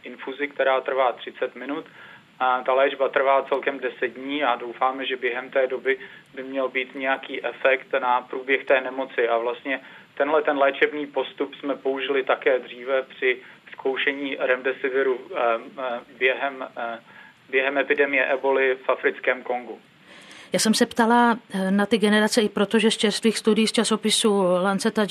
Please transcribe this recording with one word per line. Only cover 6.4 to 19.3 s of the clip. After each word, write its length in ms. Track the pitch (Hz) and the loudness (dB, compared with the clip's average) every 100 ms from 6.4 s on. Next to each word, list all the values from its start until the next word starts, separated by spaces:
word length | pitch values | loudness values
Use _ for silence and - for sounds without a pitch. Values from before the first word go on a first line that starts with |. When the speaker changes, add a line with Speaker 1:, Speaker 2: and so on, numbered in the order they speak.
Speaker 1:
měl 260 | 131 135 131 | -8 -4 -2
být 260 | 131 127 139 | -4 -6 -4
nějaký 500 | 135 135 - 131 120 | -2 -2 -4 -8 -8
efekt 420 | 117 135 131 - 135 | 0 2 2 0 -2
na 200 | 127 123 | 2 0
průběh 440 | 123 131 127 131 - | -2 -6 -2 0 2
té 160 | 135 | 2
nemoci. 460 | 127 131 131 - 117 | 0 -6 -4 0 0
A 100 | 117 | 2
vlastně 420 | 120 120 143 135 - - - | 0 -4 -6 -8 -8 -20 -10
tenhle 280 | - 143 151 | -4 0 2
ten 160 | 151 143 | 2 2
léčebný 500 | 139 139 147 147 143 | 2 2 0 0 -6
postup 480 | 135 127 - 139 - | -4 -4 -4 -6 -6
jsme 200 | 143 131 | -6 -4
použili 480 | 135 135 131 139 | -2 -2 -2 0
také 360 | 131 131 147 127 | 0 2 2 0
dříve 420 | 117 123 123 135 | -2 -10 -2 -2
při 360 | 131 - 127 123 - - - | -2 -2 -2 -2 -6 -20 -20
zkoušení 680 | - 135 127 143 139 139 139 | -6 -4 -2 -2 -4 -6 -2
remdesiviru, 800 | 135 127 131 127 135 131 131 123 - 180 | 0 0 -2 -2 -2 0 0 -2 -4 -2
eh, 40 | 120 113 139 - | 0 0 -6 -8
eh, 220 | 131 120 - 123 | -6 -8 -10 -2
během, 500 | 131 120 139 131 123 - | 0 0 -4 -6 -12 -10
eh, 220 | 117 113 - - - _ - | -10 -10 -14 -20 -20 _ -4
během 280 | 131 135 143 | 0 2 0
epidemie 480 | 139 143 143 135 127 | 2 2 2 2 0
eboly 520 | 131 135 135 135 131 - | 0 2 2 2 0 -2
v 40 | |
africkém 540 | 123 139 131 131 | 0 0 -2 -2